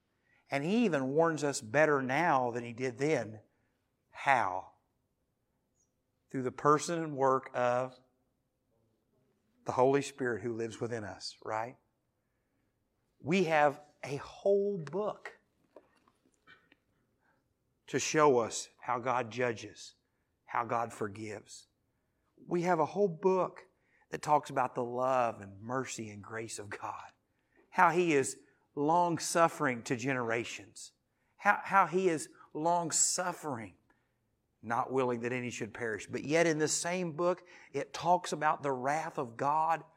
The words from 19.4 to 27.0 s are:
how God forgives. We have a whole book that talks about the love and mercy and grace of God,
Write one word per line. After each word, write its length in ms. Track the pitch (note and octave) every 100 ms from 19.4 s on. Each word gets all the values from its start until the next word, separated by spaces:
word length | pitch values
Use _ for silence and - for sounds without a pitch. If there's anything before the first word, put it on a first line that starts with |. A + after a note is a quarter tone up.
| B2 G#2+ G#2 - - _ _ _ _ _ _
how 180 | B2
God 280 | A#2 A#2 A#2
forgives. 760 | - G#2+ G#2 A2 G#2 - - - _ _ _ _ _ _ _ -
We 140 | F3
have 180 | F3 E3+
a 60 | C#3+
whole 220 | F#3 G3+
book 520 | D#3 F#3+ F#3 D#3+ - - _ _ _ _
that 120 | D#3
talks 280 | D#3 D3 D3
about 240 | C#3 B2+
the 100 | -
love 560 | A#2+ B2 B2+ C3 A#2 G#2+
and 120 | G2 G2
mercy 480 | A2+ C3 B2 - A2
and 120 | G#2
grace 360 | G2 A2+ A2+ -
of 100 | G#2
God, 440 | G2 G#2+ G2